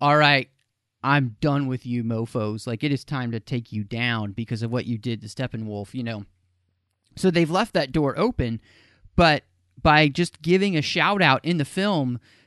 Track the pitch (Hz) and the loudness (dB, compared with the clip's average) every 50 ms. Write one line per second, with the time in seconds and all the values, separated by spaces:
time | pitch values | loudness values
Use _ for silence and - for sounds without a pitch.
0 | 147 143 147 151 151 143 143 135 120 _ _ _ _ _ _ _ _ _ _ _ | 2 4 4 6 6 4 4 2 0 _ _ _ _ _ _ _ _ _ _ _
1 | - 131 139 143 135 120 107 - 147 147 139 143 143 131 131 123 - 123 120 120 | 0 2 2 2 2 0 -4 -2 -2 0 0 0 -2 -4 -6 -6 -6 -6 -6 -4
2 | 117 113 113 113 113 113 - 123 107 107 107 107 - 123 117 107 - 151 143 131 | -2 -2 -2 -4 -4 -4 -4 -4 -4 -4 -4 -6 -8 -8 -8 -4 -2 -2 -2 -4
3 | - - 151 135 127 117 117 113 - - 135 120 113 - - 107 104 101 120 117 | -4 -6 -8 -6 -6 -6 -6 -8 -8 -6 -8 -8 -6 -6 -8 -8 -8 -6 -4 -2
4 | 120 123 120 113 107 101 98 - 113 - 127 107 117 113 117 127 - - 120 110 | -2 0 0 -2 -4 -6 -6 -8 -8 -6 -6 -6 -4 -4 -4 -4 -4 -4 -6 -6
5 | 104 127 117 104 - 110 - - 131 123 - 113 113 107 104 101 101 - - 131 | -4 -6 -8 -8 -10 -14 -10 -8 -8 -8 -6 -8 -8 -8 -8 -8 -10 -10 -10 -10
6 | 120 117 113 104 101 _ _ _ _ _ _ _ _ _ _ _ _ _ _ _ | -8 -8 -8 -10 -12 _ _ _ _ _ _ _ _ _ _ _ _ _ _ _
7 | _ _ - - - 190 165 175 170 147 165 185 233 - - 185 147 131 135 160 | _ _ -8 0 0 2 4 4 2 2 2 -2 -2 0 -2 -2 -2 0 0 0
8 | 147 139 117 131 185 240 247 - 135 117 117 110 _ _ _ _ _ _ _ _ | 0 0 0 0 -2 -2 -2 -2 -4 -4 -4 -6 _ _ _ _ _ _ _ _
9 | _ - - - 175 160 147 135 - _ _ _ _ _ _ - - 160 151 151 | _ -4 2 4 4 4 4 2 -2 _ _ _ _ _ _ 0 4 6 6 6
10 | 156 147 139 - 175 - _ - 151 165 175 190 196 202 180 151 143 - - 175 | 6 4 2 0 -2 -4 _ -6 0 2 2 4 4 2 0 0 -2 -2 0 0
11 | 151 175 208 202 185 147 131 123 - 156 175 165 139 - - 190 190 208 202 160 | 2 2 2 2 4 4 4 2 2 0 0 0 -2 -4 -4 -4 -2 0 0 0
12 | 139 127 123 117 _ _ _ _ _ | 0 -2 -4 -6 _ _ _ _ _